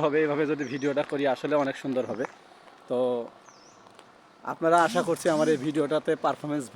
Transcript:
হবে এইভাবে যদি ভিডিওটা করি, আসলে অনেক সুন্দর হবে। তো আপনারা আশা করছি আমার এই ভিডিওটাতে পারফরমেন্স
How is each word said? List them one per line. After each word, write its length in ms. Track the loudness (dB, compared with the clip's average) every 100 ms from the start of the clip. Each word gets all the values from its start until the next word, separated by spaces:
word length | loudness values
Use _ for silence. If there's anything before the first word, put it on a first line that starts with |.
হবে 120 | 2 2
এইভাবে 200 | 2 0 0
যদি 120 | -2 -4
ভিডিওটা 300 | -4 -2 -2 -2
করি, 140 | -2 0
আসলে 200 | 0 0 0
অনেক 140 | 0 -4
সুন্দর 220 | -4 -4 -2
হবে। 140 | -4 -8 -10 -20 -20 -20 -18 -4
তো 80 | -2 0 -2 -6 -14 -20 -20 -20 -20 -20 -20 -20 -20 -20 -14 -12
আপনারা 240 | -2 4 4 4
আশা 160 | 2 0
করছি 180 | 0 2
আমার 140 | 2 4
এই 60 | 2 0
ভিডিওটাতে 460 | 0 0 0 0 -2
পারফরমেন্স 400 | -2 -2 -4 -6 -4